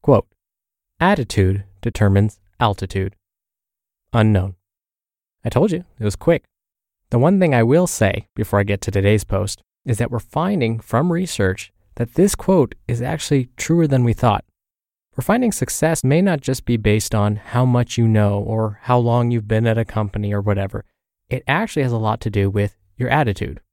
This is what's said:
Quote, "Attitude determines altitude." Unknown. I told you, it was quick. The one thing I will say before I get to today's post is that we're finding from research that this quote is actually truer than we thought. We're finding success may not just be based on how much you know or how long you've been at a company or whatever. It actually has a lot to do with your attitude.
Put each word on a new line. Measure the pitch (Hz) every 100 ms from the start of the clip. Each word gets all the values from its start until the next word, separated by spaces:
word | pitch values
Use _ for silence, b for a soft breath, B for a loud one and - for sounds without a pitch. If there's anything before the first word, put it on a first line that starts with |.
Quote, | - 123 - _ _ _ _ _ _ _
"Attitude | 175 202 120 - 92 98 - _
determines | 120 - 104 98 104 - _ _
altitude." | 113 101 95 98 98 _ _ _ _ _ _ _ _ _ _
Unknown. | 117 110 101 92 92 _ _ _ _ _ _ _ _ 117
I |
told | 123 202
you, | 170 180 _
it |
was | 107 -
quick. | - 170 _ _ _ _ _ _ _
The | 117
one | 143 196
thing | 175 127
I |
will | 113 156 180
say | - 101 - - -
before | 110 101
I |
get | 98 101
to | -
today's | 98 98 107
post | - 98 101 - _ _ -
is | 107
that | 120
we're | 117
finding | - 151 175 202 117 113
from | - 117 175
research | 170 185 - 95 95 - _ _ -
that | 120 -
this | 196 -
quote | - 190 127 - -
is | 120
actually | 127 156 - 143 123 -
truer | - 170 160
than | 131
we | 120
thought. | 107 120 101 _ _ _ _ _ _ _ -
We're |
finding | - 226 240
success | - - - 156 160
may | 127 151
not | 196 156
just | - 131 -
be | 117
based | 107 107 - 107
on | 104 107
how | - 123 127
much | 120 120 -
you | 113
know | 110 104 101
or | 107 110 110 104
how | - 123
long | 117 120 120
you've | 120 107
been | 110 113
at | 113
a | 110
company | - 104 107 104
or | 104
whatever. | 101 98 98 - - _ _ _ _
It | 131 -
actually | 151 220 -
has | 131
a | 117
lot | 110 113
to | 110
do | 104 98
with | 101 101 _ _ _
your | 127
attitude. | 139 127 95 123 123 _